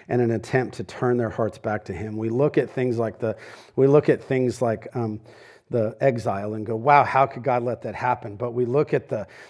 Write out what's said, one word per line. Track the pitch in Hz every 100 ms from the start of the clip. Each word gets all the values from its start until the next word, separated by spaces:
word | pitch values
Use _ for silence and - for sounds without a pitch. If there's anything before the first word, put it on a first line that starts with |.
| -
and | 123
an | 117
attempt | 113 - 131 107 -
to | 95
turn | - 123 123
their | 110
hearts | 107 110 -
back | 110 107 -
to |
him. | 87 107 107
We | 113
look | 120 147 151
at | 120
things | - 127 117
like | 110 -
the, | 110 107 - - - -
we | 135
look | 147 156
at | 139
things | - 131 123 113
like, | 120 110 - 123
um, | 113 107 - - - - -
the | 117 107 -
exile | 139 117 117 98 107
and | 110 107
go, | 110
"Wow, | 131 143
how | 117 135 135
could | 131
God | 131 123
let | 120 113
that | 117
happen?" | 98 123 123 107 101
But | 120
we | 120
look | 120 139 147
at | 139 -
the, | 113 98 - -